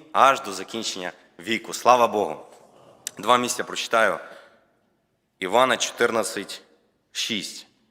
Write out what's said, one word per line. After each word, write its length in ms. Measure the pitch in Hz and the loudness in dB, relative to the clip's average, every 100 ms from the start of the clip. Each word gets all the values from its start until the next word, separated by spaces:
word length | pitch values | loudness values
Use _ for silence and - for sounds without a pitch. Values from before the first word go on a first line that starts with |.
| - | -2
аж 280 | 98 127 131 | 4 6 6
до 120 | - | -2
закінчення 600 | 92 95 113 107 98 90 - _ - | -10 -8 -8 -8 -6 -8 -10 _ -14
віку». 340 | 87 113 85 | -6 -6 -6
Слава 340 | 82 117 123 117 | -2 4 6 4
Богу! 380 | 104 87 76 - - _ _ - - - - | 2 -2 -6 -14 -20 _ _ -20 -18 -16 -6
Два 200 | 101 120 | 2 2
місця 260 | 123 - | 2 -4
прочитаю. 540 | 92 90 - 117 107 80 - - - _ _ _ _ _ _ _ _ - | -6 -8 -2 2 2 0 -8 -20 -20 _ _ _ _ _ _ _ _ -10
Івана 380 | 92 110 127 113 | 0 2 4 2
чотирнадцять 840 | - - 120 113 104 - 95 - _ _ _ _ _ | -2 0 0 0 -4 -6 -10 -14 _ _ _ _ _
шість. 540 | - - 110 76 - - _ _ | -8 -6 -6 -6 -12 -20 _ _